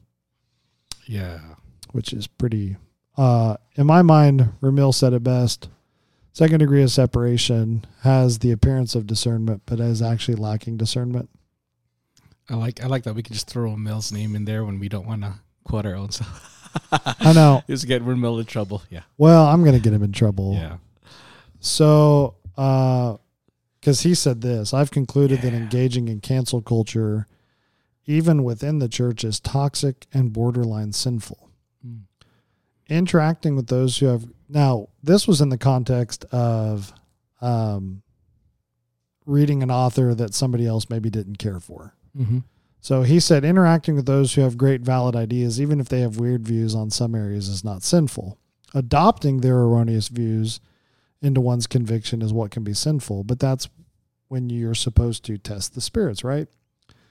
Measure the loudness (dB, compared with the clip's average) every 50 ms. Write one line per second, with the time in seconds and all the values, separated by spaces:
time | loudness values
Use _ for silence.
0 | _ _ _ _ _ _ _ _ _ _ _ _ _ _ _ _ _ -20 -20 -18
1 | _ -12 -10 -10 -10 -10 -12 -14 -18 -20 -20 -20 _ -20 _ _ -18 -12 -10 -10
2 | -8 -8 -10 -12 -12 -12 _ -6 -6 -4 -4 -4 -6 -6 -8 -12 _ _ _ _
3 | _ _ _ 0 2 2 2 2 2 0 -2 -6 _ _ _ 0 2 6 6 6
4 | 8 8 8 8 6 6 6 4 2 2 0 -2 -2 0 2 2 2 2 2 2
5 | 2 2 2 2 0 0 0 0 0 0 -2 -6 -12 -18 -20 _ _ _ _ _
6 | _ _ _ _ _ _ 0 2 2 4 4 4 4 4 4 4 4 4 4 2
7 | 2 2 2 0 0 0 0 0 0 0 0 0 0 0 -2 -4 -6 -10 _ _
8 | 2 4 4 4 4 2 2 0 0 0 2 2 2 2 2 0 -2 -2 -4 -4
9 | -4 -4 -4 -4 -2 -2 -2 -2 -2 -2 -4 -4 -6 -6 -4 -4 -2 -2 -2 -2
10 | -2 -2 -2 -2 -2 -4 -4 -4 -4 -4 -6 -6 -6 -8 -6 -4 -4 -4 -4 -4
11 | -4 -4 -6 -6 -8 -10 _ _ _ _ _ _ _ _ _ _ _ _ _ _
12 | _ _ _ _ _ _ _ _ _ -8 -6 -4 -4 -4 -6 -6 -6 -4 -4 -4
13 | -4 -6 -8 -8 -8 -10 -10 -10 -10 -8 -6 -6 -6 -4 -6 -6 -6 -6 -6 -6
14 | -8 -8 -8 -6 -6 -6 -6 -6 -6 -6 -6 -6 -6 -6 -8 -8 -8 -8 -8 -8
15 | -8 -8 -8 -8 -8 -8 -10 -12 _ _ _ _ _ -6 -6 -4 -4 -6 -6 -8
16 | -10 -10 -10 -10 -10 -12 -14 -18 -20 -20 -20 -20 -18 -14 -12 -12 -8 _ -4 -4
17 | -4 -6 -4 2 4 6 8 8 8 8 6 4 2 -4 -6 -6 -2 -2 -2 -2
18 | -2 -2 -2 -2 -2 -2 -2 -4 -6 -6 -6 -6 -6 -6 -8 -10 -12 -14 -18 -18
19 | -18 _ _ 4 8 8 10 10 8 8 6 6 6 6 6 6 4 2 2 2
20 | 0 0 0 0 0 0 0 0 -4 -4 -4 -4 -6 -8 -10 -14 _ _ _ _
21 | _ _ -20 -20 -20 -20 -20 -20 _ _ _ _ -8 -4 0 4 6 6 6 8
22 | 6 6 6 4 2 0 -4 _ -20 -14 -8 -4 0 0 2 2 2 2 2 0
23 | 0 -2 -4 -8 _ _ _ _ _ _ _ _ _ _ _ _ 0 0 2 2
24 | 2 2 2 2 2 0 -2 -2 -2 -4 -4 -4 -4 -2 -2 0 -2 0 0 -2
25 | -4 0 2 2 2 4 2 0 -2 -2 -4 -4 -4 -4 -2 0 0 0 0 -2
26 | -2 -4 -6 -6 -4 -2 -2 -2 -2 -2 -4 -4 -2 0 0 0 0 0 -2 -2
27 | -2 -2 -2 -4 -6 -8 _ _ _ _ _ _ _ _ _ _ _ _ _ _
28 | _ -2 0 2 2 4 2 2 2 -2 -4 -4 -4 -4 -2 -2 -2 -2 -2 -2
29 | -2 -2 -2 -4 -4 -6 -6 -6 -6 -4 -2 -2 -2 -2 -2 -2 -4 -4 -4 -6
30 | _ _ -2 -2 0 0 -2 -2 -2 -2 0 -2 -2 -2 -4 -4 -6 -6 -6 -6
31 | -4 -4 -4 -6 -6 -10 -16 -20 _ _ _ _ _ _ _ _ -20 -18 -18 -18
32 | -20 _ _ _ _ _ _ _ _ _ _ _ _ _ _ _ _ -4 -2 -2
33 | 0 2 2 2 2 2 0 -2 -2 -2 -2 -2 -2 -2 0 0 0 0 0 2
34 | 2 2 2 0 -4 -8 -18 _ _ -6 -2 0 2 2 0 -2 -4 -10 _ _
35 | 0 2 2 2 4 2 2 2 2 0 0 0 0 0 0 0 0 0 -2 -2
36 | -2 -4 -6 -12 -12 -6 -4 -2 0 0 0 -2 -2 -4 -4 -6 -8 -12 -16 _
37 | _ _ _ _ _ _ _ _ -4 -4 -2 -2 -2 -2 -4 -6 -8 -10 -12 -14
38 | -18 _ _ _ _ _ _ _ _ _ _ _ _ _ _ _ _ _ _ _
39 | _ _ _ _ _ -2 0 2 2 2 2 0 0 0 0 0 0 0 2 2
40 | 2 2 2 0 -2 -4 -4 -4 -2 -2 0 0 0 0 -2 -2 -4 -4 -6 -6
41 | -4 -4 -4 -6 -8 -8 -10 -8 -8 -8 -8 -8 -12 -16 -20 -20 -20 -20 -20 _
42 | _ _ -8 -6 -4 -2 -2 -2 -4 _ _ _ _ _ _ _ -6 -2 0 0
43 | 2 4 4 4 4 4 2 2 4 4 4 4 6 6 4 2 2 0 -2 0
44 | 0 0 2 2 2 2 2 2 2 2 2 2 2 2 2 2 0 -2 0 0
45 | 0 0 0 -2 -2 -2 -2 -2 -2 -2 -2 -2 -2 -2 -2 -2 -2 -2 -2 -2
46 | -2 -2 -2 -2 -2 -2 -2 -2 -2 -2 -2 -2 0 -2 -2 -4 -4 -4 -4 -4
47 | -4 -2 -2 -4 -4 -4 -6 -6 -6 -6 -6 -6 -8 -8 -8 -8 -4 0 2 2
48 | 2 0 -2 -8 -12 -12 -14 _ _ _ _ _ _ _ -6 -4 -2 0 2 4
49 | 4 4 2 2 0 -2 0 0 2 2 2 4 4 4 4 2 2 0 0 -2
50 | -2 -4 -6 -6 -4 -2 -2 -2 -2 -4 -6 -10 _ _ _ _ _ _ _ _
51 | _ _ _ _ -2 0 0 0 2 0 0 -2 -2 -2 -2 -2 -2 -2 -4 -4
52 | -4 -6 -6 -4 -4 -2 -2 -2 -4 -4 -6 -8 -8 -6 -6 -4 -2 -2 -2 -4
53 | -4 -6 -6 -6 -4 -4 -4 -2 -2 -2 -2 -2 -6 -10 _ _ _ _ _ _
54 | _ _ _ _ _ -12 -8 -8 -6 -6 -6 -6 -4 -4 -4 -4 -4 -2 2 2
55 | 2 2 0 -6 -8 -10 -10 -10 -10 -12 -10 -10 -10 -10 -10 -10 -10 -6 -4 -4
56 | -4 -4 -4 -6 -6 -6 -6 -6 -6 -8 _ _ _ _ _ _ _ _ _ _
57 | _ _